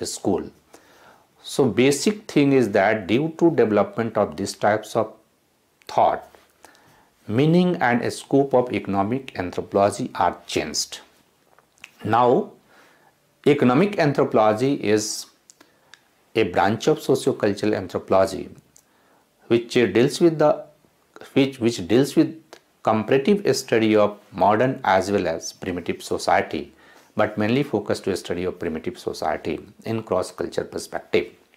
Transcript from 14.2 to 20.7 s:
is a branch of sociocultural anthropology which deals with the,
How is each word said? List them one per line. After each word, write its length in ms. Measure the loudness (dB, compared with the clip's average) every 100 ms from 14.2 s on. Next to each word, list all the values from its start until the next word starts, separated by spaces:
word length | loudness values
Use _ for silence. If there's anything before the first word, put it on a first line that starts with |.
| 2 4 4 2 0 -2
is 500 | 0 0 0 -8 -12 _ _ _ _ _ _ -20 _ _ _ -2
a 80 |
branch 440 | 0 2 0 0 0
of 120 | 0
sociocultural 760 | 0 0 0 0 -2 0 -2 -2
anthropology 720 | -4 -10 0 2 2 -2 -12 -18 _ -20 _ _ _ _ _ _ _
which 260 | -2 0
deals 460 | 0 2 4 2 4
with 180 | 2 4
the, 260 | 2 2 -4